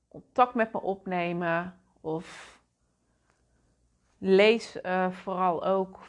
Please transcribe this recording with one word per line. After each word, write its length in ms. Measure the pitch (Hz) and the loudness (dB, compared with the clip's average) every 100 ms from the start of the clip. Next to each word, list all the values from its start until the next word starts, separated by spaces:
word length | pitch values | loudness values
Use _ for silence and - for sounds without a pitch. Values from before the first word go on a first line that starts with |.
| _ | _
contact 460 | 151 - - 247 | -20 -6 2 2
met 200 | 240 226 | 2 -2
me 80 | 214 | -2
opnemen 1000 | - 196 190 180 175 175 170 165 180 - _ _ | -4 -6 -4 -4 -2 -2 -2 -2 -4 -14 _ _
of 580 | 160 160 - - - - _ _ _ _ _ _ _ _ _ _ _ _ _ _ _ - | -8 -8 -8 -18 -20 -20 _ _ _ _ _ _ _ _ _ _ _ _ _ _ _ -6
lees, 640 | 190 190 214 226 - - | 4 6 8 4 -2 -10
eh, 300 | 180 185 185 | -2 0 0
vooral 540 | 185 - 185 185 165 - | -4 -6 -2 0 0 0
ook, 340 | 190 190 190 | 0 -2 -8